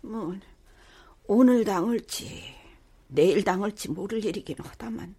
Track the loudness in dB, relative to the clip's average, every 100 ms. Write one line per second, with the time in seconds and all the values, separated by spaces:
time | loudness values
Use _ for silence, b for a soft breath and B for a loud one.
0 | -10 -8 -8 -10 -16 -20 b b b b
1 | b b 2 6 8 6 2 0 0 -2
2 | -4 -12 -10 -14 -16 B B B B _
3 | _ 4 4 4 0 -2 -4 -6 -8 -6
4 | -4 -4 -4 -6 -10 -12 -12 -12 -12 -10
5 | -12